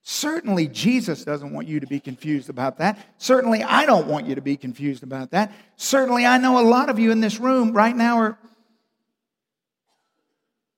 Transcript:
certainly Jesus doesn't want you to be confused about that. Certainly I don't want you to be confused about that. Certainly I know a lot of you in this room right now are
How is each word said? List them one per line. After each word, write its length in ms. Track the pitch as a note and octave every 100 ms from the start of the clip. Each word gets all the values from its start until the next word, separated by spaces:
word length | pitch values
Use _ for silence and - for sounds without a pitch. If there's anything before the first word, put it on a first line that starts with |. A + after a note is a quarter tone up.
certainly 680 | - - D4 D#4+ D4 F#3 D#3
Jesus 560 | B2 G3 B3+ G#3 D3 -
doesn't 260 | D3 C#3+
want 160 | C#3+ B2+
you 120 | D3+
to 80 | C#3
be 120 | C#3+
confused 500 | C#3+ B2+ D#3 D3 B2+
about 280 | C3 C3 C3
that. 200 | E3+ G#3 - _
Certainly 460 | - B3+ A#3 A3
I 220 | - - D4+
don't 220 | G#3 D3
want 200 | D3+ B2
you 80 | C3+
to 60 |
be 140 | C3+ C#3
confused 460 | C3 A#2+ C#3+ C3
about 280 | B2+ C3+ C3
that. 200 | E3+ G#3+ - _ _
Certainly 480 | - C4+ C4 A#3+ A#3+
I 120 | B3+
know 220 | B3+ B3+
a 60 | A#3
lot 240 | B3 B3+
of 100 | A3
you 120 | A3+
in 80 | A3+
this 200 | A3 G#3+
room 340 | B3 C4 A3+
right 220 | A3 A3 A#3+
now 240 | A#3 A#3
are 200 | A3 A3 _ _ _ _ _ _ _ _ _ _ _ _ _ _ _ _ _ _ _ _ _ _ _